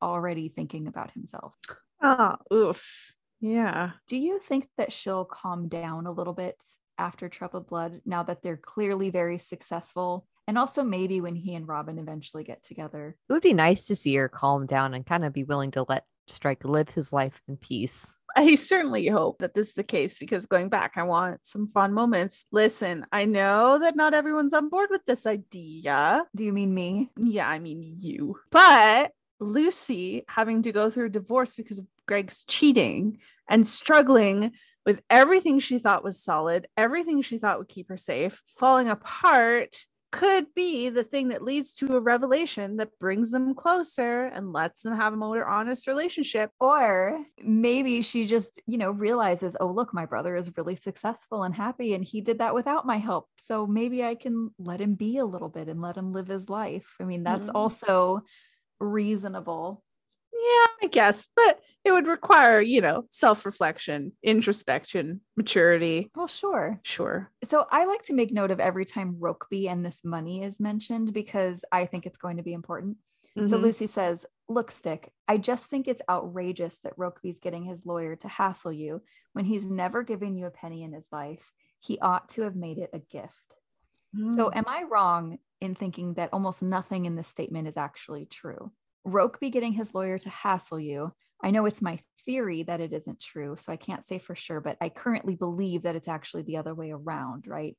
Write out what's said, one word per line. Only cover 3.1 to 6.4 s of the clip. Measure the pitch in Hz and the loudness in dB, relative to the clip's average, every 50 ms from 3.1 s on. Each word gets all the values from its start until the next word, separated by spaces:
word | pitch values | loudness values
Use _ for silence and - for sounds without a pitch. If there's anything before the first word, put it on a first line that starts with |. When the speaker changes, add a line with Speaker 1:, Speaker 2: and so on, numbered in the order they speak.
| - _ _ _ _ _ | -20 _ _ _ _ _
Speaker 2:
Yeah. | 220 214 226 233 226 196 165 165 175 175 175 - _ | -4 -2 0 0 0 0 0 -2 -4 -4 -6 -12 _
Speaker 1:
Do | - 240 | -8 -6
you | 262 285 349 392 | -4 -2 -2 -2
think | 392 - - 269 269 269 - _ | -4 -4 -4 -4 -4 -4 -4 _
that | - 208 - | -6 -6 -4
she'll | - - - 202 190 185 185 | -6 -10 -8 -4 -4 -4 -4
calm | 185 - - - 185 175 175 170 165 | -6 -10 -10 -8 -8 -6 -6 -6 -8
down | 170 170 165 160 160 165 165 | -8 -8 -8 -8 -8 -8 -8
a | 175 | -8
little | 170 180 175 180 175 | -8 -6 -8 -8 -8
bit | 185 | -8